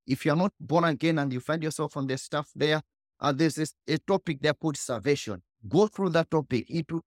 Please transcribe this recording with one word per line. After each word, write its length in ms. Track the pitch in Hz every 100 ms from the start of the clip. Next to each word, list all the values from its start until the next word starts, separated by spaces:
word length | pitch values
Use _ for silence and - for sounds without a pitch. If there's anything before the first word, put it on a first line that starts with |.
| -
If 180 | 131 156
you're 100 | 156
not 180 | 196 -
born 260 | - 156 170
again 340 | 135 160 160
and 120 | 139
you 100 | 127
find 200 | - 160
yourself 340 | 156 147 147 147
on 100 | 135
the 100 | 131
stuff 320 | - 151 151 -
there, 260 | 147 156 - _ _ _
uh, 120 | 143
there's 240 | 135 160 151
this, 200 | 151 - -
a 120 | 156
topic 420 | - 190 - 139
there 140 | 151 143
called 220 | 160 143
salvation. 640 | - 120 117 143 - 92 - _ 107
Go 180 | 147 214
through 240 | - 190
that 220 | 165 156
topic. 340 | 160 143 123 -
It 220 | 170 156
will 120 | 165